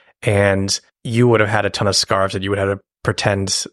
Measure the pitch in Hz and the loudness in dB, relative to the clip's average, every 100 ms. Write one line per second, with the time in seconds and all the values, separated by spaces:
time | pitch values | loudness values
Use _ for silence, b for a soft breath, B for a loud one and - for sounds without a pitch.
0 | B B - 101 101 98 98 - b _ | B B 0 2 2 2 -2 -4 b _
1 | 127 117 123 113 104 107 101 - 104 92 | -4 2 4 4 2 0 -2 -2 -2 0
2 | - 101 95 98 95 101 98 98 _ _ | 0 0 0 -2 -4 -2 -2 -4 _ _
3 | - 104 107 98 95 - - | -6 -2 0 0 -2 -4 -6